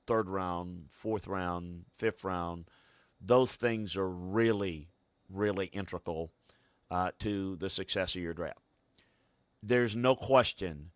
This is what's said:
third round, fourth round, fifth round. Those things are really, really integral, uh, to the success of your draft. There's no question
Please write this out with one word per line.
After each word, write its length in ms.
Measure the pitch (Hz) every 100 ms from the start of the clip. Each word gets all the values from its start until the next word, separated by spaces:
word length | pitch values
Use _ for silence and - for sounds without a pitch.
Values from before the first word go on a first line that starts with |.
| -
third 220 | 110 92
round, 560 | 95 90 87 90 90 73
fourth 380 | - 113 107 95
round, 580 | 95 90 87 87 87 - -
fifth 260 | 110 -
round. 420 | 98 90 85 85 85 _ _ _ _ _
Those 320 | 92 123 127 -
things 420 | 120 113 101 95
are 120 | 95
really, 800 | 90 90 110 113 101 98 78 76 _ _ _ _
really 380 | 95 104 95 92
integral, 640 | 101 92 87 90 80 82 _ _ _ _ _ -
uh, 220 | 90 92 -
to 360 | 107 101 95 90
the 120 | 95
success 460 | - 92 101 90 92
of 60 |
your 120 | 85
draft. 240 | 82 80 - _ _ _ _ _ _ _ _ _ _
There's 340 | 107 123 117 110
no 200 | 127 127
question 760 | 110 131 - - 90 73 82